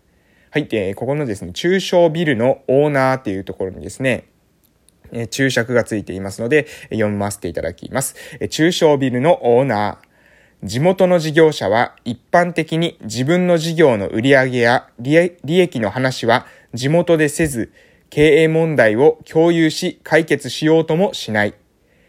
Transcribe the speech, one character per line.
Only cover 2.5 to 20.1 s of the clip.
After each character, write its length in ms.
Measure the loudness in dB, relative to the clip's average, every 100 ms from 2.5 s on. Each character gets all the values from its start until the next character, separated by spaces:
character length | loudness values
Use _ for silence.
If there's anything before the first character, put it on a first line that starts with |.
| -2 0
オ 180 | 2 2
ー 20 |
ナ 260 | 0 0
ー 20 | -2
っ 40 |
て 80 | -4
い 80 | -8
う 60 |
と 100 | -8
こ 120 | -8 -10
ろ 40 |
に 100 | -10
で 80 | -14
す 120 | -6
ね、 240 | -4 -4 -8 _ _ _ _ _ _ _ -14
え 100 | -10
ー、 40 | -8
注 220 | -4 -2
釈 220 | -2 -2
が 120 | -2
つ 120 | -2 -6
い 80 |
て 80 | -6
い 80 | -10
ま 100 | -10
す 120 | -8
の 60 | -2
で、 180 | 0 -2 -12 -8
読 180 | -4 -2
ま 220 | -2 -6
せ 100 | -6
て 80 | -10
い 60 |
た 80 | -8
だ 100 | -8
き 180 | -10 -8
ま 120 | -8
す。 140 | -8 -12 -20 -10
え 60 | -8
ー、 20 |
中 240 | 0 0
小 260 | 2 2 2
ビ 120 | 0
ル 100 | 0
の 360 | 0 2 2 2
オ 60 |
ー 20 |
ナ 360 | 2 0 -2 -6
ー。 40 | _ _ _ _ _ -16
地 160 | -8 0
元 260 | 0 2 2
の 120 | 2
事 140 | 2
業 200 | 4 4
者 160 | 2 -2
は 260 | 0 0 -4
一 140 | -10 -10 _
般 220 | 2 2
的 240 | -2 -4 -2
に 200 | -2 -6
自 240 | -12 -6 0
分 200 | 0 2
の 120 | 0
事 160 | 0
業 240 | 2 4 4
の 100 | -2
売 140 | -2
り 120 | 2
上 140 | 4 2
げ 100 | 0
や 280 | 2 0 -2 -12
利 160 | 0
益、 220 | 2 2 -4
利 160 | -2 0
益 200 | 0 0
の 100 | -4
話 340 | -2 -4 -2
は 220 | 0 0 -2 -20 _
地 160 | -6 0
元 300 | 0 2 2
で 100 | 2
せ 180 | 0 -2
ず、 240 | -2 -8 _ _ _ _
経 320 | 2 4 4
営 60 | 4
問 280 | 2 0 2
題 200 | 2 4
を 220 | 2 2
共 280 | -4 0 2
有 180 | 2 0
し 300 | 0 -8 -8
解 220 | 0